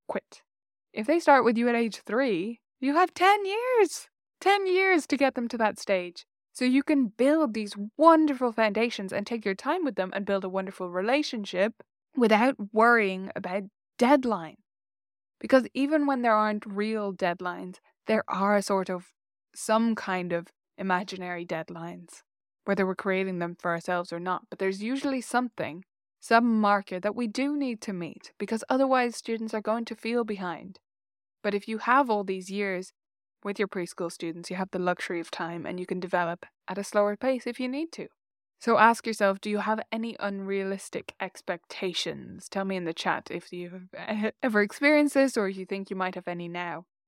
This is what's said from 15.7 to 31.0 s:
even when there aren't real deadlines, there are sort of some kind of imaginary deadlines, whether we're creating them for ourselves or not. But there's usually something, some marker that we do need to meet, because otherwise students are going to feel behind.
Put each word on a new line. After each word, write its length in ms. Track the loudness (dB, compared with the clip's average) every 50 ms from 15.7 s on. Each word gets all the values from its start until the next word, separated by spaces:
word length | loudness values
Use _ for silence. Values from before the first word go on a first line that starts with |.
| -2
even 320 | -2 0 2 2 2 2
when 160 | 2 0 2
there 120 | 2 4 4
aren't 300 | 4 4 2 0 -4 -6
real 480 | -6 -4 -4 -2 -2 -2 -2 -4 -4
deadlines, 640 | -4 -2 0 -2 -2 -2 -4 -8 -8 -8 -10 -12 -14 -16 _ _ _ _ _
there 180 | 0 0 0 0 -2
are 340 | -2 0 2 4 4 4
sort 260 | 2 2 0 0 -2 -2
of 240 | -6 -10 -10 _ _ _ _ _ _ _ _ _ -16
some 400 | -8 -2 2 2 4 4 2 0
kind 380 | -2 -4 -4 -4 -4 -2 -2
of 160 | -4 -4 -6 -8 _ _ _ _ _ -6
imaginary 640 | -2 0 0 -2 -2 -4 -10 -10 -8 -8 -8 -8 -8
deadlines, 800 | -6 -6 -8 -8 -10 -12 -12 -12 -12 -12 -14 -18 -20 -20 -20 _ _ _ _ _ _ _ _ -4
whether 220 | -2 0 0 0
we're 80 | 0 -2
creating 440 | -2 -2 -2 0 0 0 -2 -2 -4
them 180 | -4 -6 -6 -6
for 120 | -4 -2
ourselves 420 | -2 -2 -2 -2 -2 -2 -2 -4
or 80 | -8 -8
not. 240 | -4 -4 -6 -6 -6 -10
But 100 | -6 -4
there's 240 | -2 -2 -2 -2
usually 380 | -4 -4 -4 -2 -2 -2 -2 -4
something, 640 | -4 -2 0 0 0 -2 -4 -6 -8 -8 -8 -12 -16 _ _ _ _ _ _ _
some 420 | 0 4 4 4 6 4 4 4
marker 380 | 4 4 2 2 0 -4 -6 -4
that 160 | -4 -4 -4
we 120 | -2 -4
do 300 | -4 -2 -2 -2 0 0
need 260 | -2 -2 -4 -4 -6
to 100 | -6 -8
meet, 400 | -6 -6 -6 -8 -10 -14 -20 -16 _ -8
because 260 | -6 -4 -4 -4 -2 0
otherwise 460 | 2 2 4 4 4 2 2 0 -2
students 360 | -6 -6 -6 -6 -4 -4 -4
are 80 | -6 -4
going 240 | -2 -2 -2 -2 -2
to 100 | -6 -10
feel 300 | -8 -4 -2 -2 -2 -2
behind. 540 | -2 -4 -6 -6 -8 -8 -10 -12 -18 -20 _ _ _ _ _